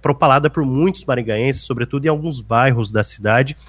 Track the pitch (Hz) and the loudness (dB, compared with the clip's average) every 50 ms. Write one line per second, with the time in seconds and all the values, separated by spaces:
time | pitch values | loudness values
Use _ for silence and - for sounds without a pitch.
0 | - 147 135 - 165 143 131 143 147 151 - 165 143 131 127 139 170 190 185 - | -2 -2 0 2 4 4 4 4 2 0 -2 0 -2 -2 0 0 0 0 0 -4
1 | - 143 127 123 113 110 107 110 123 135 135 - - - 127 120 120 - 139 139 | -4 -4 -2 -2 -2 -2 -2 0 0 -2 -2 -4 -4 -6 -4 -4 -4 -4 -4 -2
2 | 139 156 151 151 156 165 143 123 107 107 113 120 131 135 123 117 110 101 107 107 | -2 -2 -2 -2 -4 -6 -8 -8 -6 0 2 2 4 4 2 0 -2 -2 0 -2
3 | 107 - - - 101 107 113 123 135 139 151 - - | -2 -2 -4 -4 -2 2 2 2 2 0 -4 -14 -16